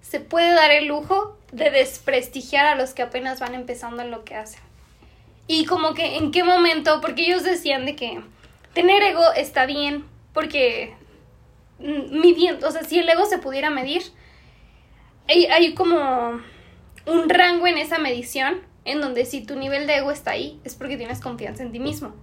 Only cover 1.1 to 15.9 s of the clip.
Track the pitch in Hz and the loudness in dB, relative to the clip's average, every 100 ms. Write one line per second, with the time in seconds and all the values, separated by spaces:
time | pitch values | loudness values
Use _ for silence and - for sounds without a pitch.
1.1 | 381 415 - _ 240 302 277 262 - - | -2 -2 -10 _ -2 0 2 2 -2 -2
2.1 | 262 254 277 - 285 294 277 269 269 247 | -2 -2 -12 -4 2 2 2 -2 -4 -6
3.1 | 247 262 262 240 254 247 240 240 233 240 | -6 -8 -8 -8 -10 -10 -12 -10 -10 -10
4.1 | 226 226 220 214 - - _ _ _ - | -12 -12 -14 -14 -18 -20 _ _ _ -20
5.1 | _ _ _ - 320 311 359 311 311 320 | _ _ _ -4 -2 0 0 -2 -2 -4
6.1 | 269 311 339 349 359 339 320 302 302 330 | -2 -2 2 4 4 4 2 2 0 0
7.1 | 240 330 359 320 349 311 269 262 285 240 | -2 0 0 0 -2 -2 -4 -4 -8 -10
8.1 | 214 214 - - _ _ - 349 403 403 | -10 -16 -20 -20 _ _ 2 6 6 4
9.1 | 339 330 - 294 - 262 285 285 294 294 | 4 4 4 -2 0 0 0 -4 -6 -10
10.1 | - _ - 311 294 254 226 220 - - | -20 _ -6 -4 0 0 0 -8 -14 -20
11.1 | - _ _ _ _ _ _ 277 294 262 | -20 _ _ _ _ _ _ -8 -6 -4
12.1 | 285 339 339 349 294 285 320 - 339 330 | 4 6 6 2 2 -2 -4 -2 0 4
13.1 | 330 403 370 269 269 302 285 262 320 370 | 4 4 0 -4 -4 -2 -4 -4 -4 -6
14.1 | - - - - _ - _ _ - - | -16 -20 -20 -20 _ -20 _ _ -20 -20
15.1 | _ - 330 339 320 339 330 359 | _ 2 4 6 4 4 2 0